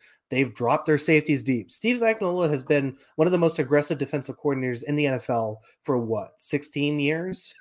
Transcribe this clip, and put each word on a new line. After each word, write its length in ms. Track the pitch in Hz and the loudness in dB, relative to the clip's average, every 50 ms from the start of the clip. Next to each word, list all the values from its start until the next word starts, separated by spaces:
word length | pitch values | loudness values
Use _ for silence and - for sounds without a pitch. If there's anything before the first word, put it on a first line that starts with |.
| _ - _ _ _ - | _ -20 _ _ _ -6
they've 240 | 127 131 139 120 113 | 0 0 0 0 0
dropped 320 | - 120 117 139 160 - | -2 0 2 2 2 2
their 120 | 165 151 143 | 2 2 2
safeties 460 | - - 160 151 147 - 147 131 113 | 4 4 4 4 4 4 0 0 2
deep. 260 | 131 127 117 95 - | 0 -2 -2 -2 -6
Steve 300 | - - - 226 247 240 | -10 -4 0 0 0 2
Spagnuolo 500 | 226 226 220 220 202 180 175 180 175 151 | 2 0 0 0 -2 -2 0 0 0 0
has 140 | 147 131 127 | 0 -2 0
been 340 | - 151 143 139 135 131 - - _ _ - | 2 2 2 2 0 -6 -8 -20 _ _ 2
one 100 | 156 180 | 2 4
of 60 | 185 | 4
the 40 | 175 | 4
most 220 | 165 165 160 - | 4 2 2 2
aggressive 380 | 139 127 147 147 147 - 165 135 | 0 2 2 2 2 0 -2 -4
defensive 400 | 143 - - 143 131 - 127 _ | -4 -4 -4 -6 -4 -6 -10 _
coordinators 440 | - 147 139 131 131 127 123 117 127 | -2 -2 -2 0 -2 -2 -4 -4 -4
in 120 | 143 147 | -2 0
the 100 | 147 147 | 0 2
N 100 | 139 131 | 2 0
F 140 | 123 - - | -2 -2 -2
L 320 | 123 117 113 107 107 110 _ _ _ _ | -2 -2 -2 -2 -6 -8 _ _ _ _
for 160 | - - 135 123 | -4 -2 -2 0
what, 420 | 117 110 113 104 95 - _ - | 0 -2 -4 -4 -4 -8 _ -10
sixteen 600 | - - 147 143 143 - - 147 143 143 147 147 | -6 -2 -2 -2 -4 -4 -4 -2 -2 -2 0 0
years, 540 | 143 143 156 165 175 190 185 - - - - _ | 0 0 0 0 -4 -6 -8 -10 -12 -14 -18 _